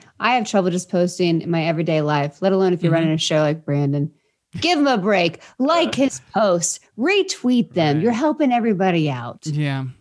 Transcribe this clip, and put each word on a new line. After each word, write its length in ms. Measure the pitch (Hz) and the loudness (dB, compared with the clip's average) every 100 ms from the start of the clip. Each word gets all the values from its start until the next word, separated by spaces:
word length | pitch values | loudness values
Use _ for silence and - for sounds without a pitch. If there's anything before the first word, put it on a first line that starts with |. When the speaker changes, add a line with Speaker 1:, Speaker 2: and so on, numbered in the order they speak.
| - - | -20 -4
Speaker 1:
I 140 | 220 | 0
have 120 | 247 214 | 0 0
trouble 220 | 202 180 | 0 0
just 200 | 180 - | -4 -2
posting 500 | 180 175 175 175 165 | 0 0 0 0 0
in 100 | 170 | 0
my 140 | 165 | -2
everyday 380 | 160 160 165 156 | 0 -2 0 0
life, 380 | 151 147 147 - | 0 0 -2 -2
let 100 | 190 | 0
alone 200 | 190 185 | 2 2
if 100 | 175 | 2
you're 100 | 165 | 2
Speaker 2:
Mm-hmm. 80 | 165 | 2
Speaker 1:
running 140 | 160 | 2
a 40 | 160 | 0
show 200 | - 156 | 0 0
like 240 | 151 160 | 0 -2
Brandon. 460 | 147 143 143 143 156 _ _ _ _ 170 | -2 -2 0 0 -4 _ _ _ _ -4
Give 180 | 320 302 | -2 2
him 80 | 285 | 2
a 100 | 233 | 2
break. 420 | 202 190 170 165 - - | 2 2 0 -4 -16 -4
Like 400 | 269 339 339 247 | 0 2 0 0
Speaker 2:
Uh, 40 | |
Speaker 1:
his 180 | 269 - - | -2 -4 -6
posts. 460 | 196 208 175 165 - _ - | 0 2 0 -2 -8 _ -4
Retweet 760 | 302 403 370 - 247 247 170 | 0 0 0 -2 0 0 0
them. 220 | - - 147 | 0 2 2
Speaker 2:
right. 60 | |
Speaker 1:
You're 80 | 220 | 0
helping 400 | 226 302 302 285 | 0 -2 0 0
everybody 580 | 240 226 185 190 170 151 | 0 0 0 0 0 -2
out. 340 | 123 117 - 156 | -4 -10 -12 -6
Speaker 2:
Yeah, 400 | 147 147 135 131 - | -4 -2 -4 -8 -6